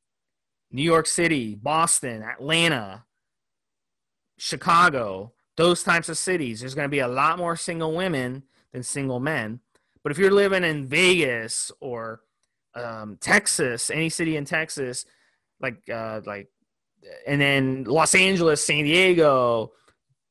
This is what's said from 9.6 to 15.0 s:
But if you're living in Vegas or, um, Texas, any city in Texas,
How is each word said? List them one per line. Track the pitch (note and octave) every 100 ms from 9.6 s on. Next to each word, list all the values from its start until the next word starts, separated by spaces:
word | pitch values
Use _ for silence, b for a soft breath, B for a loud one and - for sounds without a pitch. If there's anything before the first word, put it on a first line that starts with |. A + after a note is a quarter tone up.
| _ _ _ _
But | D3
if | D3
you're | F#3+
living | G3+ G3 F#3+
in | E3+ D3 C3
Vegas | D3+ F#3 F3+ C3+ A#2 A2 - - -
or, | C#3 A#2 A2+ A2+ _ _ _ _ _ A#2
um, | A#2+ A2 G#2+ F#2+
Texas, | - G3+ G3+ - C3 A#2 -
any | D3+ D#3+
city | - E3 D#3
in | C#3+
Texas, | D#3 D#3+ D3 B2+ C3